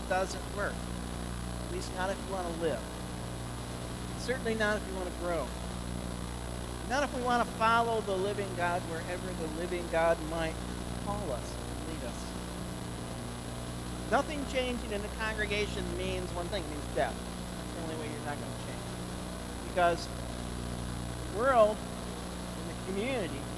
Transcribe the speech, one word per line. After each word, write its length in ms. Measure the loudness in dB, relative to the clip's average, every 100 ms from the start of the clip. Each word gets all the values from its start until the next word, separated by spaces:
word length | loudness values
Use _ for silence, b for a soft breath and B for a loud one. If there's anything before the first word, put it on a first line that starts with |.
| 2
doesn't 340 | 2 2 -2 -4 -2
work. 180 | -2 -2 -4 -4 -4 -4 -4 -4 -4 -4 -2
At 60 |
least 160 | -2 -2 0
not 140 | 0
if 60 | 0 -2
you 60 |
wanna 200 | -2 -2 2
live. 180 | 2 2 -2 -6 -6 -6 -4 -4 -4 -6 -6 -6 -4 -4 -4 -4
Certainly 340 | 0 0 2
not 220 | 4 4 4
if 60 | 0
you 60 |
wanna 160 | -2 -2 -2
grow. 260 | 0 0 0 -4 -4 -4 -4 -4 -4 -4 -4 -4 -4 -4 -4 -4 0
Not 140 | 2
if 100 | 2 2
we 60 |
wanna 240 | 4 4 4 6
follow 420 | 8 8 6 4
the 120 | 4
living 340 | 2 2 2 0 2
God 260 | 4 2
wherever 440 | 0 -2 -2 -2 -2 -2
the 200 | -2 -2
living 240 | -2 -2 2
God 280 | 6 6 6 2
might 240 | 0 0 0 -4 -4 -4 -2 -2
call 160 | -2 0
us, 160 | -2 -4 -6 -6 -6 -4
lead 160 | -4 -4
us. 120 | -4 -6 -6 -6 -6 -6 -6 -6 -6 -6 -6 -6 -6 -6 -6 -4 -4 -4 -4 2
Nothing 340 | 2 4 -2 0
changing 400 | 0 0 0 -2
in 80 | -2
the 80 | -2 -2
congregation 640 | -2 0 2 2 2 0 -2 0
means 340 | 0 0 -2
one 140 | -2 -2
thing, 140 | -2
it 60 | -2
means 160 | -4 -2
death. 200 | 2 2 2
That's 560 | -6 -6 -6 -6 -6
the 80 | -4
only 140 | -4 -2
way 160 | -2
you're 140 | -4 -4
not 80 | -4
gonna 260 | -4 -4 -4
change. 160 | -4 -6 -6 -6 -6 -6 -6 -6 -6 -2
Because 340 | 6 6 6 0 -4 -4 -4 -4 -4 -2 -2 -2 -2 -4 -4 -4
the 60 | 2
world 400 | 6 10 10 8
and 840 | -2 -6 -6 -6 -6 -6 -6 -4 -4
the 240 | -4 -2
community, 480 | 0 2 2 0 -2 -4